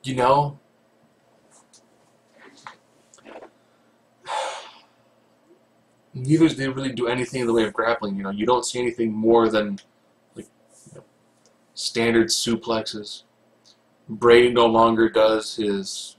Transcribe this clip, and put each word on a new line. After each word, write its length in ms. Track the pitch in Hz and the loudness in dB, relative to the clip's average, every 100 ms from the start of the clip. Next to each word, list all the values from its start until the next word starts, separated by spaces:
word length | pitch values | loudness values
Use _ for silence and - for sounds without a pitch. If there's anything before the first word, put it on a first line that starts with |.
You 120 | 131 127 | -8 0
know, 440 | 123 143 143 - _ _ _ _ _ _ _ _ _ _ _ _ _ _ _ _ _ _ - - - - _ _ _ _ - - - _ _ _ _ _ _ _ - | 2 2 0 -8 _ _ _ _ _ _ _ _ _ _ _ _ _ _ _ _ _ _ -20 -20 -20 -20 _ _ _ _ -20 -20 -20 _ _ _ _ _ _ _ -10
<sighs> 1900 | - - - - - _ _ _ _ _ _ _ _ _ _ _ _ _ | -8 -8 -12 -18 -20 _ _ _ _ _ _ _ _ _ _ _ _ _
neither 360 | 135 127 156 160 | -12 0 4 4
they 180 | 131 135 | 2 -6
really 240 | 131 135 | -4 -6
do 160 | 117 120 | -4 -4
anything 320 | 123 120 131 | -4 -4 -4
in 60 | 117 | 0
the 60 | |
way 100 | 113 | 0
of 80 | 104 | 0
grappling. 460 | 101 113 117 104 98 | -2 -2 -2 -4 -6
You 60 | |
know, 60 | 98 | -8
you 140 | 101 113 | -4 0
don't 200 | 123 113 | 0 0
see 140 | 123 | -4
anything 340 | 123 117 113 | -6 -4 -4
more 360 | 107 113 117 113 | 0 2 4 4
than, 300 | 107 104 98 _ _ _ _ _ - | 0 -4 -8 _ _ _ _ _ -20
like, 120 | - _ _ _ - | -20 _ _ _ -20
you 80 | - | -20
know, 80 | _ _ _ _ _ _ _ | _ _ _ _ _ _ _
standard 540 | - - 117 117 113 110 | -10 -6 -2 2 2 2
suplexes. 960 | - 120 113 117 113 107 110 104 - _ _ _ _ _ _ _ _ - | -2 -2 -4 -4 -6 -6 -12 -14 -18 _ _ _ _ _ _ _ _ -16
Bray 420 | 110 120 120 123 | 0 6 8 6
no 140 | 120 117 | 4 4
longer 440 | 113 113 113 113 | 6 4 4 2
does 460 | 110 110 110 - - | 4 2 2 -4 -6
his 600 | 104 101 95 - - | -4 -4 -6 -12 -16